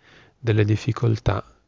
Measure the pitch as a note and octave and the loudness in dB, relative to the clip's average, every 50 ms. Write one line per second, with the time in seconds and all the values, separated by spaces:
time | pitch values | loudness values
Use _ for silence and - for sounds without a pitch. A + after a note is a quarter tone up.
0 | _ _ - - - _ _ _ - A#2 G#2 A2 G#2 G#2+ A2 - - - A2 - | _ _ -20 -20 -20 _ _ _ -2 0 2 2 2 2 0 0 -2 -4 -4 0
1 | A#2+ A2+ A2+ G#2+ - - G2 G#2+ - - _ _ _ | 0 0 0 0 0 -2 -2 -2 -6 -12 _ _ _